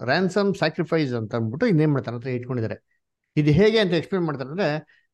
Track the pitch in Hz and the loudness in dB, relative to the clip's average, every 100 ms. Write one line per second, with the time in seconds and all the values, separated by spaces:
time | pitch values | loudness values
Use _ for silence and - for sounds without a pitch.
0 | 120 156 190 208 202 190 156 170 156 165 | -2 0 2 2 0 0 -2 -2 -2 0
1 | 139 120 107 120 110 131 247 156 156 139 | 0 -2 -4 -4 -4 0 2 4 4 2
2 | 120 120 131 123 123 123 110 101 _ _ | -2 -8 -6 -6 -4 -4 -4 -6 _ _
3 | _ _ _ 151 151 147 220 226 190 170 | _ _ _ 0 4 4 4 4 2 0
4 | - 190 165 135 131 175 165 151 - _ | -2 -2 -2 -4 -6 -4 -2 -2 -8 _
5 | _ | _